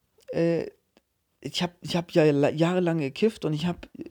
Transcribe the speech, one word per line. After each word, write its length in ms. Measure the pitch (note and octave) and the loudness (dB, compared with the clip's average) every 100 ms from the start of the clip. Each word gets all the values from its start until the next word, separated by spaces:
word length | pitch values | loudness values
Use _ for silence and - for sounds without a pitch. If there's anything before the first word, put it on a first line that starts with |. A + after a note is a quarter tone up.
| _ _ - | _ _ -8
äh, 380 | A4+ E3+ E3 - - _ _ _ _ _ _ | -2 0 0 -4 -12 _ _ _ _ _ _
ich 220 | C3+ - | -8 -4
hab, 120 | F3 - | -6 -6
ich 140 | D3+ F3 | -6 -6
hab 140 | E3+ | 0
ja 120 | F3 | 4
la-, 260 | D3+ C#3+ C#3+ | 4 4 2
jahrelang 480 | D3+ E3 F#3 F3 E3 | 2 0 2 0 0
gekifft 460 | C#3 - A3 - | -4 0 -2 0
und 80 | D#3 | -4
ich 140 | D3+ F3 | -2 -4
hab 220 | E3+ - - - | -6 -12 -16 -16